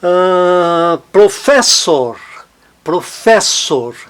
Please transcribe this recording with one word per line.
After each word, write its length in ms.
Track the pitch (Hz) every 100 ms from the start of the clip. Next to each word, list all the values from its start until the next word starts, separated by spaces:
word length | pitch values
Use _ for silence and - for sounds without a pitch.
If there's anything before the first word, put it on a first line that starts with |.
ah, 960 | 180 180 185 180 180 180 175 170 170 165 -
professor, 1040 | 190 202 - - 277 233 - - 151 123 117 - - - _ _ _
professor 1080 | - 170 - - - 226 - - - 143 117 117